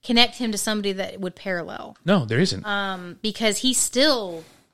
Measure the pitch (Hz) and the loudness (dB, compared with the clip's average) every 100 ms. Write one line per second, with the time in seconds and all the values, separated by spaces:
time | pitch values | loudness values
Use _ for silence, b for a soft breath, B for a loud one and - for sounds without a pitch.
0 | - 233 240 - 240 208 - 214 202 190 | 2 4 4 2 -4 -2 -2 -2 -2 -4
1 | 185 - 190 - - 180 160 - - - | -6 -6 -8 -8 -6 -4 -4 -10 -12 -8
2 | 160 196 117 117 185 - 208 202 196 185 | 4 4 4 4 4 2 -2 -2 -2 -6
3 | 180 165 220 202 226 202 262 247 - 240 | -8 -6 -6 0 0 2 0 0 0 2
4 | 294 262 196 165 160 _ _ | 4 2 -2 -8 -12 _ _